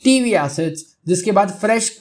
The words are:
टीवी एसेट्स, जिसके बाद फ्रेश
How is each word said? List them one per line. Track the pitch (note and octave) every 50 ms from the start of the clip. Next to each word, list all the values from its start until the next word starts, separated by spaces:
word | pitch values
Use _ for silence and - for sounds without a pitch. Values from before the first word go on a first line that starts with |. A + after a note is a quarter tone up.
| -
टीवी | C4 C4 C4 B3 A#3 G3+
एसेट्स, | D#3+ C#3+ C3+ - - E3 D#3 D3+ - - _ _ _ - D#3+
जिसके | F3+ F3+ F3+ G#3+
बाद | G3 G3 G#3 F#3
फ्रेश | G3 - G#3+ G#3+ A3+ A3+ A3 - - -